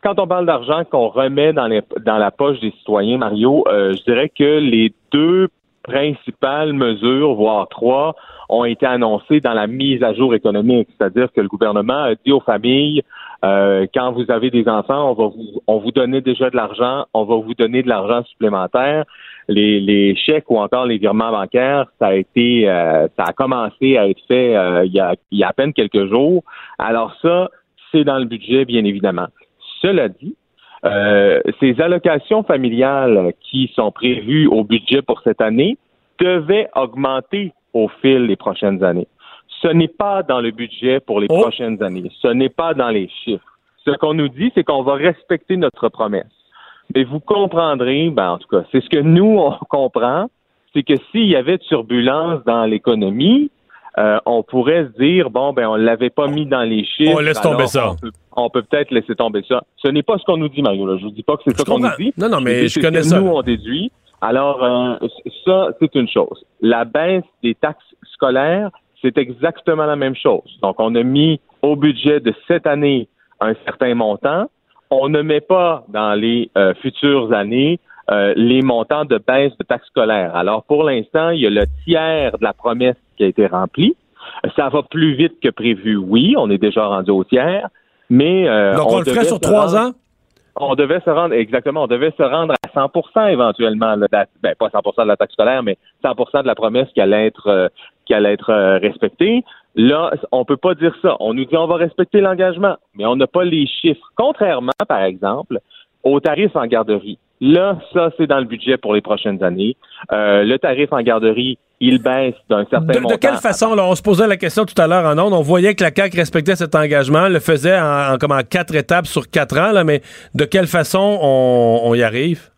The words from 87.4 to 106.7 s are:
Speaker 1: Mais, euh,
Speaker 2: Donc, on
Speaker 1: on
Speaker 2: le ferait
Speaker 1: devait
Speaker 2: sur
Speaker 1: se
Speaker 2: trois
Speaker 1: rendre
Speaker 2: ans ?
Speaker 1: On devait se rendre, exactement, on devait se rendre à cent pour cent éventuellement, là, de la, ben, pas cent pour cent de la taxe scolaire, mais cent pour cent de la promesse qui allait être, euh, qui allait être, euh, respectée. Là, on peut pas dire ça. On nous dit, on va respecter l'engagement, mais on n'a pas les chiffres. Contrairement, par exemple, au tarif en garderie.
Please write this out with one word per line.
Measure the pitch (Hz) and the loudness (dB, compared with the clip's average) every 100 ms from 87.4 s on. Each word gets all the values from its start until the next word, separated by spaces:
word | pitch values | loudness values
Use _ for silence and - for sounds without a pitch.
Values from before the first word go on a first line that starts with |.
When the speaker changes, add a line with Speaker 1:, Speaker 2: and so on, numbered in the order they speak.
| 147 196 202 _ _ _ _ | 0 -4 -6 _ _ _ _
Speaker 1:
Mais, | 123 151 185 170 | 2 4 2 2
euh, | 107 101 95 | 2 2 2
Speaker 2:
Donc, | 113 | 2
on | |
Speaker 1:
on | 117 | 2
Speaker 2:
le | |
ferait | 160 131 | 2 0
Speaker 1:
devait | - | 0
Speaker 2:
sur | 208 | 0
Speaker 1:
se | |
Speaker 2:
trois | 160 208 202 | 2 2 4
Speaker 1:
rendre | 202 247 | 2 0
Speaker 2:
ans ? | 247 _ _ _ _ _ - | -6 _ _ _ _ _ -8
Speaker 1:
On | 139 | -4
devait | 131 139 175 | 0 0 0
se | - | 0
rendre, | 156 170 | 0 0
exactement, | 117 110 123 147 151 | 0 0 -2 -2 -4
on | 131 | -2
devait | 120 156 - | 0 -2 0
se | |
rendre | 139 151 165 135 | -2 0 -2 -2
à | - | -2
cent | 139 139 | -4 -2
pour | 170 - | -2 -2
cent | - 214 | 0 2
éventuellement, | 147 120 101 117 107 113 | 2 0 0 -2 0 -2
là, | 107 101 | 0 0
de | |
la, | 104 98 _ | 0 -2 _
ben, | 104 80 | -6 -2
pas | - | -2
cent | 104 | -2
pour | 104 | -2
cent | 107 | -2
de | 107 | 0
la | 101 | 0
taxe | 104 | -2
scolaire, | - 113 131 | 0 0 0
mais | 113 95 _ _ | -4 -6 _ _
cent | 139 - | -6 -4
pour | 120 | -2
cent | 143 | -2
de | 131 | -2
la | - | -2
promesse | 110 120 131 | 0 0 -2
qui | - | 0
allait | 98 104 110 | 2 2 0
être, | - 104 | -2 0
euh, | 98 90 _ - _ - | 2 0 _ -20 _ -2
qui | |
allait | 107 104 | 2 2
être, | 104 98 | 0 0
euh, | 107 95 95 | 2 2 2
respectée. | 101 - 101 _ 185 240 - - _ - | 0 -2 -6 _ 0 0 -4 -20 _ 2
Là, | 117 147 170 - - | 2 2 -2 -4 -2
on | 127 | -2
peut | 120 143 | 0 0
pas | 185 | 0
dire | 160 165 - | 0 -2 0
ça. | 185 - | 0 0
On | 107 | -2
nous | 117 | -4
dit, | 131 160 | -2 -2
on | 165 | 0
va | 170 | 0
respecter | 170 - 180 208 | -2 -2 0 2
l'engagement, | 196 185 185 175 196 170 _ 101 | 2 2 0 2 0 -2 _ -6
mais | 107 | -2
on | |
n'a | 127 165 | 0 0
pas | 175 | 0
les | 180 160 139 | 0 0 -2
chiffres. | - 170 147 - - | -2 -2 -2 -6 -2
Contrairement, | 262 311 202 139 123 - 208 | -2 0 0 0 -4 -6 -2
par | 117 | 0
exemple, | 95 92 98 123 - 104 _ - _ _ | -2 -2 -4 -4 -6 -10 _ -20 _ _
au | 131 143 | 0 2
tarif | 147 151 208 160 | 0 0 0 -2
en | |
garderie. | 117 | 0